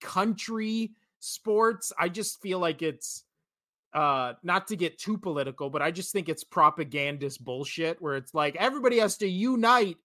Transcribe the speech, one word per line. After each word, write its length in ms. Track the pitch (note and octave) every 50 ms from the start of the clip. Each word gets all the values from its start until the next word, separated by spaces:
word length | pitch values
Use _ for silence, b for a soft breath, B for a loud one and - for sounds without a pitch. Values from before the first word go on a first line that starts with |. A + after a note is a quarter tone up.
country 920 | - - - F#3 G3+ A3+ G#3+ - - - A3+ A3 A3 A3 A3 A3+ A3+ A3 b b b b b b
sports. 720 | - - - - - A3 G#3 G#3+ A3+ A3+ A#3 - - - - -
I 100 | E3+ F3
just 320 | F3 G#3+ G3+ - - -
feel 180 | - G3 F#3 F#3
like 220 | F3 E3 D#3+ -
it's, 440 | E3 D#3 D3 D#3 - - - - _ _ _ _ _ _ _ _ _ _ _ _ _ _ -
uh, 400 | D3+ D3+ D3 C#3 C3 B2+ B2 A#2+ - -
not 240 | F3 F3 F#3+ F#3 -
to 80 | G#3+
get 220 | E3+ F3 D#3 - -
too 200 | - G#3 G#3+ F#3+
political, 520 | - F#3 D3+ C#3+ C3+ C3+ B2+ - D3 C#3
but 120 | C3+ D3
I 80 | C#3+ D#3+
just 200 | E3+ F3+ F#3+ -
think 160 | - G3 E3+ E3
it's 160 | D#3 - -
propagandist 1000 | _ - F3+ D#3 D3+ D3+ - D#3 B2+ C3 D3 C#3+ C#3+ C#3+ C#3 C#3+ C#3 C3+ - A#2+
bullshit 580 | C3 B2 C3 C#3 C3+ - D#3+ D#3+ D#3+ E3+ -
where 140 | F3+ D3 C#3
it's 180 | C3+ C3 - -
like, 220 | D#3 D3 D3 C#3
everybody 420 | E3 G3+ C4 C4+ D4 B3 B3 A#3+ A3+
has 180 | A3 G3 - -
to 100 | G#3+ F#3+
unite 680 | F3+ F#3 G#3+ B3+ C4 A#3+ A3+ A3+ B3 B3 A3 F#3+ E3+ _